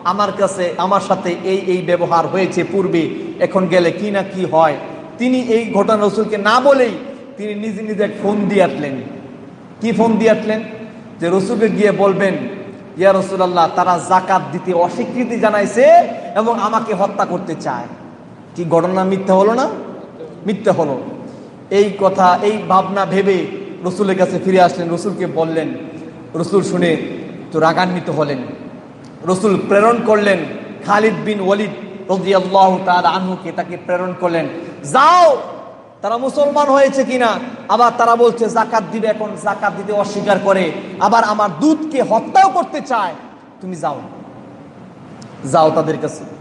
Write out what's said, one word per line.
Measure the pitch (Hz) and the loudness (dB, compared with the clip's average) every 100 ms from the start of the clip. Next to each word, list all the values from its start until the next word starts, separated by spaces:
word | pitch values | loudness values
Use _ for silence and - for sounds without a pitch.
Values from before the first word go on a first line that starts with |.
আমার | 175 190 208 | -2 0 0
কাছে, | 196 196 190 180 - | 2 0 0 -4 -2
আমার | 180 202 190 | 0 0 0
সাথে | 190 185 170 | -2 -2 -4
এই, | 190 190 | -2 -2
এই | 190 185 | 0 -2
ব্যবহার | 165 175 165 165 156 | 0 0 2 0 0
হয়েছে | 185 185 - | 0 -2 -2
পূর্বে, | 165 196 190 165 151 - - - | -2 0 0 0 -2 -4 -10 -4
এখন | 180 190 185 | 0 0 2
গেলে | 180 170 | 2 2
কি | - 208 | 0 -4
না | 202 | -2
কি | 185 185 175 | -4 -6 -2
হয়।" | 156 160 143 - - - - | 4 2 2 -8 -14 -16 -4
তিনি | 247 254 | 0 0
এই | 240 226 226 | 2 0 0
ঘটনা | 196 202 220 208 | 0 2 2 2
রসুলকে | 202 214 220 | 0 -2 0
না | 202 240 | 2 4
বলেই | 269 269 240 180 - - - - | 4 4 4 0 -12 -16 -18 -12
তিনি | 208 208 | -10 -8
নিজে | 220 202 | -8 -8
নিজে | 214 208 | -8 -4
এক | 202 - | -4 -2
ফোন | 196 208 196 | -2 0 0
দিয়ে | 196 | 2
আটলেন। | 175 - 147 135 110 - - - - - - - | 2 0 -6 -8 -10 -14 -16 -18 -20 -20 -20 -8
কি | 220 | -4
ফোন | 226 226 214 | 2 2 4
দিয়ে | 220 | 4
আটলেন? | 214 - 214 220 - - - - - | 2 0 -4 -6 -12 -16 -18 -20 -6
যে | 170 | 0
রসুলকে | 185 190 233 220 | 0 0 0 0
গিয়ে | 180 208 | 2 2
বলবেন, | 185 202 180 196 - 127 - - - - - | 4 2 2 0 0 -6 -10 -14 -16 -18 2
"ইয়া | 185 | 4
রাসূলুল্লাহ, | 190 185 190 185 180 165 - | 4 0 0 0 4 2 2
তারা | 180 175 143 | 2 0 2
যাকাত | 185 180 190 143 | 0 2 0 0
দিতে | 160 180 | -8 -2
অস্বীকৃতি | 175 170 - 233 247 233 233 | 0 0 0 -6 -4 -4 0
জানাইছে | 214 208 196 - 277 339 277 - - - | 0 2 0 4 8 8 6 -2 -6 -2
এবং | 220 233 | 0 0
আমাকে | 196 226 226 | 0 0 -2
হত্যা | 190 202 208 190 | -2 -2 -2 -4
করতে | 175 - 160 | -4 -6 -8
চায়।" | 147 127 120 - - - - - - - | -6 -6 -8 -14 -20 -20 -20 -20 -20 -10
কি | 170 | 0
ঘটনা | 165 170 190 | 2 2 0
মিথ্যা | 190 190 190 190 | 0 -2 2 4
হলো | 202 | 4
না? | 233 285 - - - - - - - 185 | 2 -2 -4 -12 -16 -18 -16 -16 -10 -6
মিথ্যা | 196 208 | -2 0
হলো। | 156 156 131 - - - - - - - | 0 0 -2 -8 -12 -16 -18 -20 -20 -4
এই | 196 202 185 | 2 2 2
কথা, | 190 190 185 180 | 0 4 4 4
এই | 208 214 170 | 2 -2 2
ভাবনা | 190 196 196 180 | 2 2 -2 0
ভেবে | 190 196 185 156 - - - | 0 2 0 -2 -8 -12 -8
রসুলের | 175 180 202 185 | -6 -2 -2 2
কাছে | 180 175 180 | 2 0 0
ফিরে | 185 | 4
আসলেন, | 180 - 170 | 4 2 -4
রসুলকে | 165 202 160 180 | -4 -4 -4 -4
বললেন। | 151 160 160 147 127 - - - - - 160 | -2 -2 -2 -4 -8 -12 -14 -16 -16 -12 -8
রসুল | 170 196 | 0 0
শুনে | 156 175 175 156 - - - - - | 0 0 2 0 -4 -10 -12 -14 -6
তো | 156 | 2
রাগান্বিত | 160 160 185 175 156 | 2 2 0 -2 -4
হলেন। | 147 147 135 120 - - - - - - - 165 | -2 -2 -2 -8 -12 -16 -18 -20 -20 -20 -12 -2
রসুল | 185 214 185 - | 0 2 0 2
প্রেরণ | 196 214 233 - | 4 4 2 2
করলেন | 214 208 185 151 - - - - | 2 4 0 -2 -10 -14 -14 0
খালিদ | 208 220 175 160 | 2 2 0 -4
বিন | 208 | -4
ওয়ালিদ | 190 202 208 - - - - | 0 0 -2 -6 -14 -16 -4
রাদিয়াল্লাহু | 190 175 190 185 190 190 185 - | -4 2 2 2 4 4 4 0
তাআলা | 180 175 | 2 2
আনহুকে, | 170 185 185 170 | 0 -2 -6 -8
তাকে | 160 160 170 156 | -8 -8 -8 -4
প্রেরণ | 180 185 180 | -4 -4 -4
করলেন, | 180 165 147 165 - - | -2 -2 -4 -8 -12 -14
"যাও, | 139 165 294 359 339 262 - - - - - - | -2 4 6 8 6 4 -2 -14 -16 -20 -20 -8
তারা | 202 233 | -4 -2
মুসলমান | 262 294 285 294 294 | -2 0 2 2 4
হয়েছে | 269 269 269 | 6 4 2
কিনা।" | 254 254 233 196 - - - | 0 2 2 0 -6 -12 -2
আবার | 208 240 233 | 4 4 4
তারা | 233 233 | 2 6
বলছে, | 240 233 220 | 4 2 -2
"যাকাত | 233 220 233 180 | 0 0 0 -2
দিবে," | 220 214 | -4 -2
এখন | 214 214 196 | -2 -4 -6
যাকাত | 214 202 208 180 | -6 -2 -4 -4
দিতে | 196 | -4
অস্বীকার | 208 196 202 190 190 | -2 -2 -2 0 0
করে, | 190 190 175 - - - | 2 2 0 -4 -10 -2
আবার | 202 226 | 2 4
আমার | 220 214 208 156 | 2 2 0 2
দূতকে | 277 311 - 269 | 0 2 -2 -2
হত্যাও | 214 220 - - 392 | 0 0 2 4 4
করতে | 370 - 311 | 4 -4 -6
চায়, | 285 240 185 156 - - - - | -4 -2 -2 -8 -16 -20 -20 -16
"তুমি | 185 175 | -12 -6
যাও, | 156 135 - - - - - - - - - - - - - - 139 | -6 -6 -12 -16 -18 -20 -20 -20 -20 -20 -20 -20 -20 -20 -18 -14 -2
যাও | 147 160 156 | 2 2 2
তাদের | 156 151 | -2 -2
কাছে।" | 151 - - - | -6 -8 -16 -18